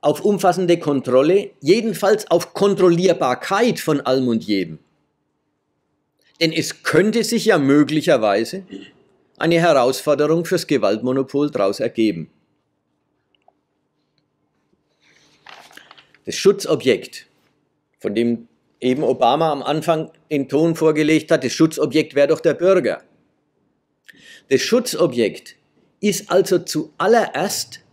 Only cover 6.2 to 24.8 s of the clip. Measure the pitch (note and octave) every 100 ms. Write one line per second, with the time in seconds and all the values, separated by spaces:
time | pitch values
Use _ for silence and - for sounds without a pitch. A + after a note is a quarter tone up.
6.2 | _ _ E3 E3 - - - D#3 G3+ A3+
7.2 | A3 - G3+ F#3 C3+ D3 C#3+ D#3 D#3+ C#3
8.2 | G#2+ G2+ A#2 F#3+ F#3 - - _ _ _
9.2 | _ _ D#3+ E3+ E3+ C#3+ B2 C3+ - C#3+
10.2 | D3+ E3 E3 F3 - C#3+ G2+ G#2+ A#2+ C3+
11.2 | C3+ C#3 D3 - G2 G#2 A#2 - A2 E2+
12.2 | D#2 _ _ _ _ _ _ _ _ _
13.2 | _ _ _ _ _ _ _ _ _ _
14.2 | _ _ _ _ _ _ _ _ _ _
15.2 | _ _ - - - - - - _ _
16.2 | - - F#3+ G3 - D3 B2 G2+ - -
17.2 | - _ _ _ _ _ _ _ G#2 G#2
18.2 | A#2 A2+ - _ _ _ B2+ B2+ C3+ B2+
19.2 | A#2+ C#3+ E3 C#3+ C3 D3+ D3+ D#3+ D#3 _
20.2 | _ D3 C3+ D3+ E3 E3 D#3 D3+ D3+ D#3
21.2 | D#3 D#3+ C3 - D#3+ D#3+ C#3 C#3 D3+ C#3
22.2 | C#3+ D#3 E3 C#3+ F3+ F#3+ A#2+ E2+ _ _
23.2 | _ _ _ _ _ _ _ _ _ -
24.2 | - - _ C3 - A#3+